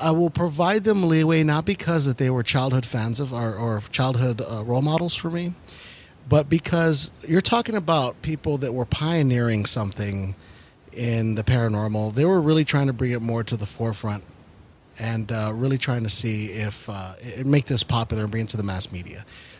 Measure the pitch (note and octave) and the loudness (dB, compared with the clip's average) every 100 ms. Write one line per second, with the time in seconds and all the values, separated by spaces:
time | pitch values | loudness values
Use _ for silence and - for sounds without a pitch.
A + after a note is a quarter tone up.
0 | D#3+ D#3+ E3+ - F3 D3 F3 G#3+ G#3 G3+ | 2 4 2 2 -2 2 2 2 2 2
1 | F3 D#3+ D#3 E3 D3+ D3+ E3 G3 - E3 | 4 4 6 4 4 2 0 -2 0 2
2 | C#3 A#2+ C3 B2+ A2+ C3+ C3 B2+ A#2 A#2+ | 2 2 2 2 2 0 2 0 0 -4
3 | A2+ A#2 C3+ A#2+ A#2 G2+ A#2 G#2+ - - | -2 -2 -4 -4 -4 -2 -2 -2 -4 -2
4 | C3+ B2 B2+ A2+ - A2+ A2+ B2+ D3 E3 | 0 2 0 -2 -6 -6 0 0 2 0
5 | F3 - E3+ E3+ F3 F3+ - - - - | 0 -4 -4 -4 -6 -8 -16 -20 -20 -20
6 | - - C3 D3 C#3+ E3 - E3+ E3 C#3+ | -20 -16 2 2 4 0 2 2 2 2
7 | - - D#3+ E3+ - A#3+ A#3 G#3+ D#3+ D#3 | -2 -8 0 2 4 0 0 -2 2 2
8 | B2 - D#3+ D3+ D#3+ C#3 C3 B2 A#2+ - | 2 -2 -6 -4 -2 -2 -2 -2 -2 -2
9 | D#3 E3+ C3+ B2 A#2+ G#2+ G2+ A#2 G2+ F#2+ | 0 2 4 4 2 2 0 0 -2 -4
10 | G2+ G2 F#2+ F#2+ - - - _ - - | -4 -4 -4 -8 -14 -20 -20 _ -18 -6
11 | A#2+ A2+ A2+ A2 G#2 B2 A2+ G#2 G#2+ G#2+ | -2 0 0 0 2 2 2 0 0 0
12 | G#2+ A2+ E3 F#3+ D3+ D#3 D3+ D3 C#3 A#2+ | -2 2 4 4 4 4 4 2 0 0
13 | B2+ A#2+ A2+ A#2 A2 A2+ G#2 - A2+ G#2 | -2 -2 -2 -2 -2 -4 -4 -4 -4 -4
14 | A2 G2+ - - - - - - _ - | -6 -6 -10 -20 -20 -20 -20 -20 _ -8
15 | A2+ A2+ G#2+ A2+ G#2+ A2+ C3 C3+ - B2 | -4 -4 -4 -4 -4 -2 -2 0 -2 -2
16 | A2 - A2+ G#2+ G#2+ G#2 G#2+ G2+ - G2+ | -2 -2 -2 -4 -6 -4 -6 -6 -12 -10
17 | F#2+ F#2 A#2+ G#2+ C3+ D3 - B2 - A#2 | -12 -14 -14 -6 2 2 2 -2 0 0
18 | A2+ A2 G#2+ A2+ A2 A2 G2+ F#2 - F2+ | 0 -2 -2 -4 -4 -4 -4 -4 -6 -6
19 | F2+ - - - - - | -12 -16 -18 -20 -20 -20